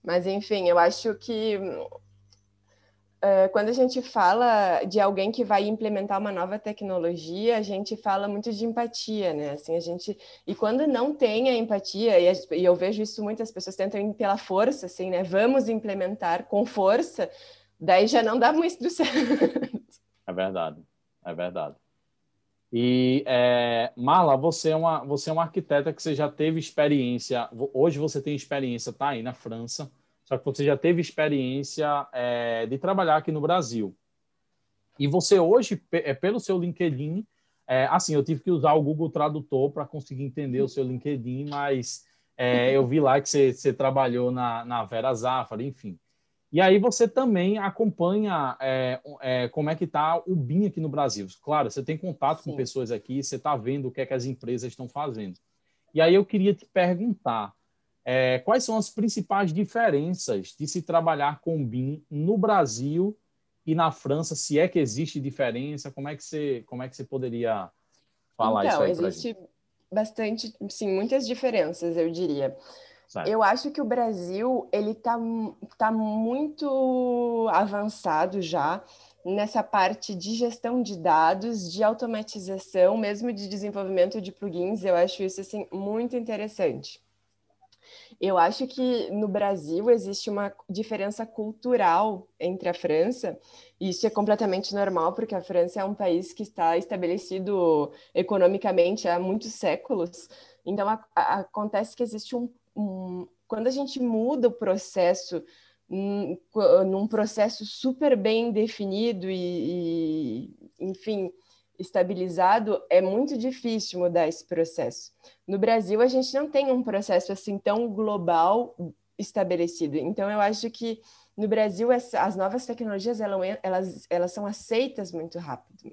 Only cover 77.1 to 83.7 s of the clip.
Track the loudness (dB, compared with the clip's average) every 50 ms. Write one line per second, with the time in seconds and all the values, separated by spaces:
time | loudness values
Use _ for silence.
77.1 | 0 0 0 0 0 0 0 2 2 2 2 2 -2 -4 -4 -6 -6 -6 -4 -2
78.1 | 0 0 0 0 -2 -4 -4 -2 -2 0 0 0 -2 -4 -8 -14 -20 -20 -20 _
79.1 | _ _ -8 -4 -2 -2 -2 -2 -2 -4 -2 0 2 2 2 2 0 -4 -8 -10
80.1 | -8 -8 -6 -6 -4 -2 -2 -2 -2 -4 -6 -2 -2 -2 -2 -2 -6 -2 2 4
81.1 | 4 6 6 4 4 2 -2 -4 -6 -6 -6 -8 -2 0 2 2 2 0 -4 -4
82.1 | -4 -6 -6 -8 -12 -12 -8 -8 -8 -8 -10 -4 4 4 6 6 6 2 0 -2
83.1 | -4 -4 -4 -6 -6 -6 -8 -10 -8 -8 -8 -6